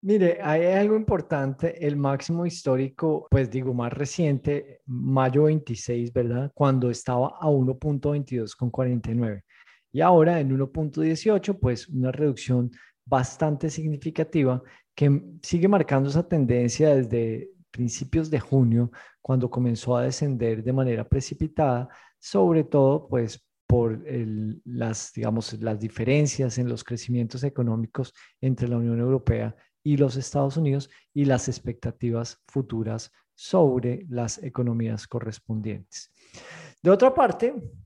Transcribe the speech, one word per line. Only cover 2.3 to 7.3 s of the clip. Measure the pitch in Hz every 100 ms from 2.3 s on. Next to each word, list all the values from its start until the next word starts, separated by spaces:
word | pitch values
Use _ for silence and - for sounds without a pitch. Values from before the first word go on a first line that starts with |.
| 170
histórico, | 175 165 - 131 135 - 160 151 -
pues | 143 127
digo, | 127 127
más | 123 117
reciente, | 120 143 - 160 139 - 143 147 131
mayo | - 123 131 135 131 135
veintiséis, | 151 156 151 113 - 120 120
¿verdad? | 120 120 120 139
Cuando | - 143 135 123
estaba | 117 - 123 131